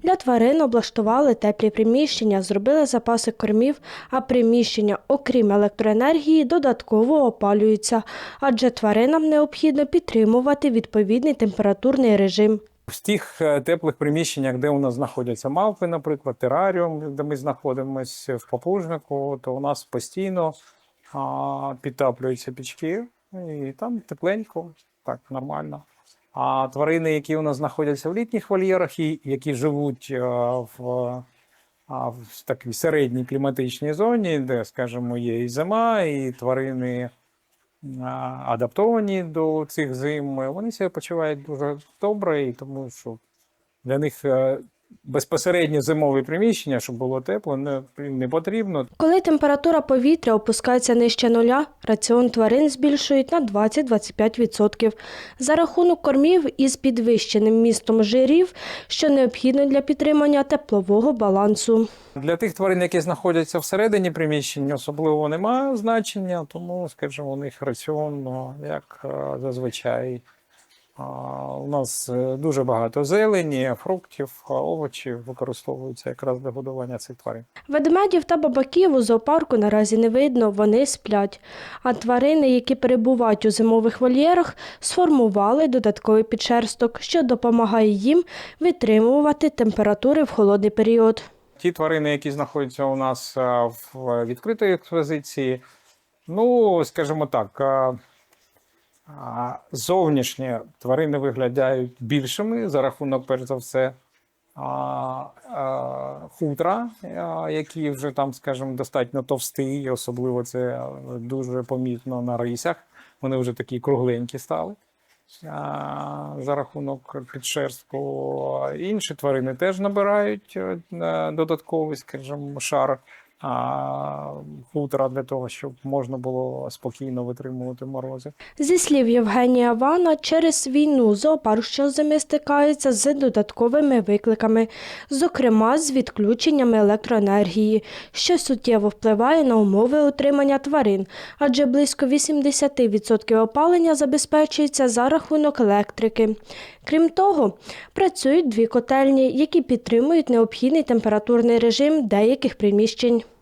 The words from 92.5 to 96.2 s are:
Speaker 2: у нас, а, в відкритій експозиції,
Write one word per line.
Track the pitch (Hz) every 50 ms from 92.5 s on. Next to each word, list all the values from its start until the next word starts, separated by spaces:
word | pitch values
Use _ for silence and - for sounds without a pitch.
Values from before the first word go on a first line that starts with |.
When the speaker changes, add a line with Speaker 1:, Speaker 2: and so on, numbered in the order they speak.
| - 151 143 127 123 - 139
Speaker 2:
у | 135 135
нас, | 135 135 131 131 123 - - - 135
а, | 127 123 123 120 120
в | 117 117 - - - - 131 131 123 120 117 117
відкритій | 117 123 127 - 208 226 214 226
експозиції, | 196 185 160 _ - 170 170 156 143 160 151 139 - - - 135 127 127 127 127 - _ _ _ _ _ _ _ _ _ _